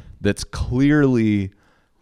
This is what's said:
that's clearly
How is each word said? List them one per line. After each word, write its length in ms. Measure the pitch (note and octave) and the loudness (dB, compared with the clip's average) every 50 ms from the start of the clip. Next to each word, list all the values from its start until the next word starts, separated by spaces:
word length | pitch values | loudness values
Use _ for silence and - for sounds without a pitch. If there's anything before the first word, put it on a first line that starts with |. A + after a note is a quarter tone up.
| - - - - | -20 -20 -10 -4
that's 240 | - G2+ G2 - - | -2 -2 -2 -4 -6
clearly 1080 | - - - - - B2 B2+ C#3 C#3+ D3+ D3+ C#3+ C3+ B2+ A#2 A2 G#2+ G#2 G2+ G2 F#2+ - _ _ _ _ _ _ _ _ _ | -10 -10 -8 -6 -4 -2 0 2 2 4 4 4 2 2 2 2 2 0 0 -2 -6 -10 _ _ _ _ _ _ _ _ _